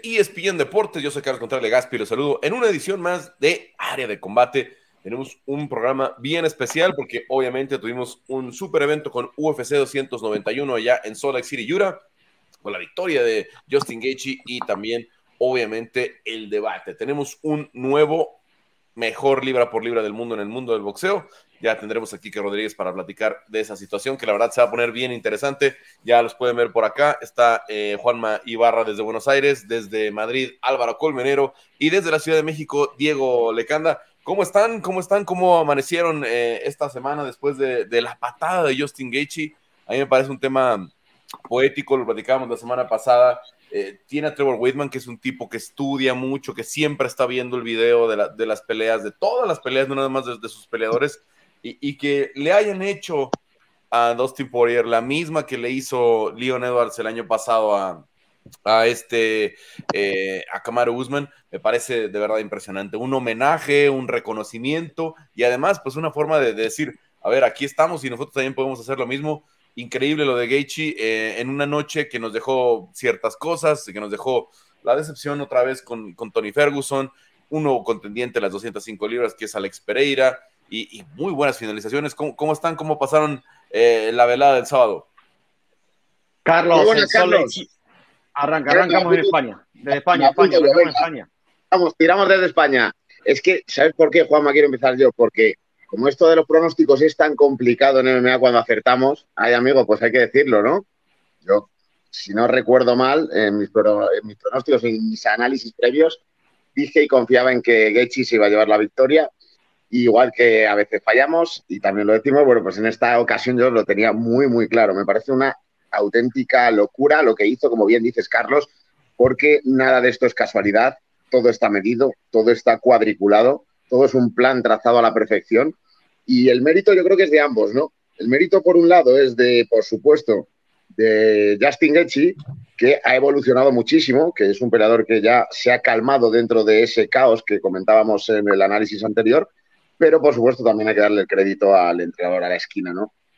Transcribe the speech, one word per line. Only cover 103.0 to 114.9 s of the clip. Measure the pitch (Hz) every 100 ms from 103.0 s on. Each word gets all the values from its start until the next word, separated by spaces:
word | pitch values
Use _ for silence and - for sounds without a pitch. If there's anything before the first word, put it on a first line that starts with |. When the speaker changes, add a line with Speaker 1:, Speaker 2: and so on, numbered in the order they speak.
| 131 151 160
Speaker 3:
en | 98 107 104
mis | 101
pro-, | 110 107 104 98
en | 101 107
mis | 101
pronósticos, | 104 120 - 123
en | 117 110 110
mis | 110 113
análisis | 110 123 131 117
previos, | - 123 139 160 - _ _ _ _ _
dije | - 143 156
y | 147
confiaba | 131 117 123 127
en | 123
que | 117 113 110
Gaethje | 110 123 131
se | 120 117
iba | 104
a |
llevar | 107 107
la | 107
victoria, | 107 - 131 156 147 _ _ _ _ _ -
igual | 123 120 110 127
que | 117 120 110 107
a |
veces | 104 104 104
fallamos, | - 117 143 165 170 - -
y | 98
también | 98 101 104
lo |
decimos, | 110 139 139
bueno, | 139 120
pues | 87 92
en | 110
esta | - 120 120
ocasión | 117 107 127 123
yo | 127
lo | 117
tenía | 104 101 113
muy, | 110 117 120 139
muy | 117 110
claro. | 113 104